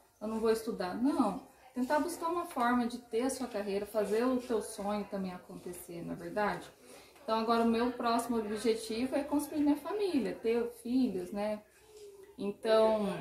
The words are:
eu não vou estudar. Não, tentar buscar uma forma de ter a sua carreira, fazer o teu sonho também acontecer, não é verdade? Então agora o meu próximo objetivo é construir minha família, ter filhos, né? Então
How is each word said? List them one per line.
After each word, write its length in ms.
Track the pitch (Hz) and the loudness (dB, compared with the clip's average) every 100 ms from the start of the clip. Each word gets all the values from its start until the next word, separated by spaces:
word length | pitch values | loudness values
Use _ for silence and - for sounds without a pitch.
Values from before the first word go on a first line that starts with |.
| _ - | _ -12
eu 80 | 214 | -6
não 100 | 220 | 0
vou 100 | 226 | 2
estudar. 440 | 220 240 190 180 | 2 0 -4 -4
Não, 520 | 190 262 320 208 180 - - - | 0 2 4 2 0 -10 -20 -10
tentar 260 | 247 254 302 | -4 2 2
buscar 280 | - - 330 | 0 -2 -2
uma 180 | 349 339 | -2 -2
forma 400 | 254 240 247 233 | 0 2 4 2
de 120 | 233 | -4
ter 240 | - 226 | -4 0
a 80 | 262 | 0
sua 160 | 262 247 | -2 -4
carreira, 400 | 202 208 196 208 | -4 -2 -2 -2
fazer 380 | 220 196 220 | -2 0 2
o 140 | 254 254 | 2 2
teu 220 | - 220 | 0 -2
sonho 420 | 208 - 202 208 196 | -2 -6 -4 -2 -4
também 220 | 196 185 | -6 -6
acontecer, 680 | 180 - 180 185 175 - 170 | -8 -12 -14 -12 -12 -12 -10
não 80 | 170 | -8
é 40 | 165 | -8
verdade? 540 | 170 208 208 170 - - - - - - | -6 -2 0 -2 -8 -20 -20 -20 -20 -12
Então 160 | - 226 | -2 0
agora 240 | 220 233 | 2 4
o 40 | 233 | 4
meu 220 | 226 247 | 4 0
próximo 460 | 240 240 233 240 226 | 0 0 0 0 -2
objetivo 760 | 208 214 233 220 - 220 262 285 | -2 0 2 0 0 -2 0 -2
é 80 | |
construir 360 | 277 294 - 311 | 0 0 0 2
minha 160 | 285 302 | 2 2
família, 640 | 330 415 392 294 190 - | 0 -2 0 2 0 -2
ter 280 | 226 233 233 - | 0 0 0 -6
filhos, 500 | 233 262 233 185 180 | -2 2 2 0 -4
né? 280 | 202 214 214 - - - - - - - - | -4 -2 -4 -10 -20 -20 -20 -20 -20 -16 -6
Então 680 | 196 - 226 220 220 214 196 170 | -4 -2 4 6 6 6 2 -2